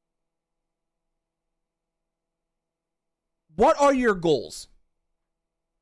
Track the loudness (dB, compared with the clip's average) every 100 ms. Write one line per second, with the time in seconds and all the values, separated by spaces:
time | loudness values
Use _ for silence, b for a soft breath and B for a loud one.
0 | _ _ _ _ _ _ _ _ _ _
1 | _ _ _ _ _ _ _ _ _ _
2 | _ _ _ _ _ _ _ _ _ _
3 | _ _ _ _ _ 0 0 2 2 2
4 | 0 0 0 -2 -4 -16 -20 _ _ _
5 | _ _ _ _ _ _ _ _